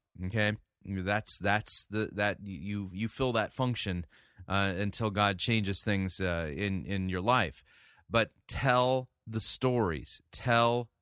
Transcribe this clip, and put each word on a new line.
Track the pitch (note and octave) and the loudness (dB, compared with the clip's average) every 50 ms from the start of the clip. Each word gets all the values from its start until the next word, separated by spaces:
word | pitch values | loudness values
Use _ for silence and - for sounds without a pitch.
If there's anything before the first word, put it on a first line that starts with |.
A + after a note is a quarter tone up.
| _ _ _ - F#2 | _ _ _ -8 -8
Okay, | F#2 G#2+ A2+ G#2+ G#2 G#2+ - - _ _ _ _ | -4 0 0 2 2 0 -2 -8 _ _ _ _
that's, | G2 G2 F#2+ F2+ F#2+ G#2 G#2+ A2 - - - | -8 -6 -4 -2 0 -2 -2 0 0 0 2
that's | F2+ G2 G2+ G#2+ G#2 - - - - | 2 2 2 2 2 2 0 0 0
the, | - G2+ G#2+ G#2+ - - | 0 -2 -2 -2 -2 -2
that | G2 G2+ G#2 G2 - G#2 | 0 0 0 0 -2 -8
you, | G2+ F#2+ C#2+ D#2 G2+ G#2 G2+ G2+ F#2+ F2+ | -10 -10 -8 -8 -6 -6 -6 -6 -6 -6
you | F#2+ A2 A2 | -4 -6 -4
fill | - - C3+ B2+ A#2 | -2 -2 -2 0 2
that | A2+ G#2 - - | 0 0 -2 -2
function, | - C3 B2+ A#2+ - - G#2 F2+ F2 E2+ - _ - _ _ _ _ F#2 - | -2 -2 -2 -2 -2 -2 -2 -2 -4 -4 -8 _ -20 _ _ _ _ -6 -2
uh, | F#2 G2 G2 G2 F#2 F2+ | 2 2 2 2 2 0
until | G#2 G2+ - - A2+ G#2+ | -2 -2 0 0 -2 0
God | F#2 G2+ G#2 G2+ G2 F2+ | 2 2 2 2 2 0
changes | - - A#2 A2 G#2 F#2+ G2 - - | 0 0 2 2 2 0 0 0 0
things, | A2 G#2 G2 F#2+ F#2 - - | 2 0 2 2 0 0 0
uh, | F#2+ F2+ E2+ E2+ E2 D#2 C#2+ | 0 0 0 0 -2 -4 -4
in, | C#2+ G2+ G2+ F#2+ F#2 C#2+ | -4 -2 -2 -2 -4 -4
in | - G2+ F#2+ F#2 F#2 | -4 -4 -2 -2 -2
your | F#2 F#2 F#2 | -2 -2 2
life. | A2 B2 B2+ G2+ D#2+ - - - _ _ - - - _ _ _ _ | 2 4 4 2 0 -4 -10 -18 _ _ -20 -20 -20 _ _ _ _
But | F2+ A#2 A2 - - _ _ | 0 2 2 0 -2 _ _
tell | - - - - C3+ B2 B2+ B2+ B2+ C3 C3 B2+ - _ _ _ | -6 -6 0 2 4 4 4 4 4 2 2 0 -6 _ _ _
the | - G#2+ A2 | -6 -4 0
stories, | - - - - - C3 B2 B2 A2 F2+ D#2+ C#2 C#2 - - - - _ | 0 0 0 2 2 2 2 2 2 0 0 -2 -4 -6 -8 -10 -10 _
tell | - - - B2 A#2 A#2 A#2 A#2 A#2+ B2 A#2+ - _ _ | -10 -6 0 2 4 4 4 4 2 0 -4 -6 _ _